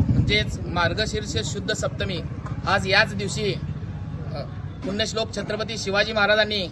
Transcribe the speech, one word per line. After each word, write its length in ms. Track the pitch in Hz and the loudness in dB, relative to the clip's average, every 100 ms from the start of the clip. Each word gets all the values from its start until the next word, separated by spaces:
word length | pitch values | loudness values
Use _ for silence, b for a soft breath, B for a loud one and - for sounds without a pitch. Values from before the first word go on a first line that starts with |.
| - | 4
म्हणजेच 520 | - - 208 208 - 185 | 4 4 4 2 -2 -2
मार्गशीर्ष 720 | 180 170 175 220 214 214 226 | 0 2 2 -2 -2 -2 -2
शुद्ध 280 | 208 208 190 | -2 -4 -2
सप्तमी, 480 | 214 196 - 202 170 - - - - - | -2 -2 -2 -2 -2 -4 -6 -6 -4 0
आज 220 | 196 190 | 2 4
याच 280 | 190 220 196 | 4 4 2
दिवशी, 380 | 196 214 208 170 - - - - - - - | -2 0 0 -2 -4 -6 -8 -8 -8 -8 -6
अ, 80 | 147 131 - - - - | -6 -6 -8 -8 -6 -2
पुण्यश्लोक 500 | 202 220 214 220 202 | 0 0 0 -2 -2
छत्रपती 420 | 196 208 220 214 | -2 -2 -4 -4
शिवाजी 340 | 196 196 214 | 0 2 2
महाराजांनी 560 | 220 202 214 208 208 175 | 4 6 6 4 0 -4